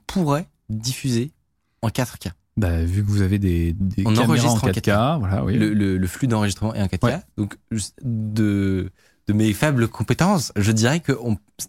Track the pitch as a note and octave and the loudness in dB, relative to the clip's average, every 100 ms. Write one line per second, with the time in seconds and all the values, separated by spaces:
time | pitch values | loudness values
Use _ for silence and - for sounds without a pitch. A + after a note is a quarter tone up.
0 | - F#3+ D#3 C#3+ F#3 _ - A2 A#2 C3 | -4 -2 0 0 -4 _ -10 -8 -6 -6
1 | C3+ A#2 C3+ - _ _ _ _ A#2 - | -2 -2 -2 -8 _ _ _ _ -4 -2
2 | B2 - F#2 - _ - F#2 E2+ E2+ F#2+ | -4 -6 -12 -12 _ -4 0 0 0 0
3 | G#2 G#2 F#2 G2+ F#2+ E2+ E2+ E2 F#2+ F#2 | 0 2 2 2 2 0 0 0 -2 -2
4 | G#2 A2 A#2 A#2 A#2+ A#2 G2+ F#2+ G#2+ G#2 | 0 2 4 4 2 2 0 0 0 2
5 | B2+ E3 F#2+ G2 - - G#2+ G#2 G2 F#2 | 2 0 0 0 0 0 2 2 0 0
6 | F#2 - C3 A2 G#2 F#2 G#2+ A2 G2 - | -2 -2 0 0 0 -2 -4 -2 -2 0
7 | B2 D3 - - G2+ - - A2 F#2+ - | 0 -2 -6 -6 -8 -8 -8 -8 -8 -8
8 | C3 A2 A2 A2 G#2 G2+ G2 F#2+ F#2 - | -6 -4 -2 0 2 2 0 0 -4 -10
9 | _ _ - G#2 A2 G2 D3+ C3 A2+ - | _ _ 0 2 2 2 2 2 0 -2
10 | G#2 A#2+ F3 G3 - - G2+ A2 A#2 E3+ | -2 2 2 2 0 0 2 4 4 2
11 | - A2+ A#2+ G#2 _ - | 0 -2 -2 -4 _ -18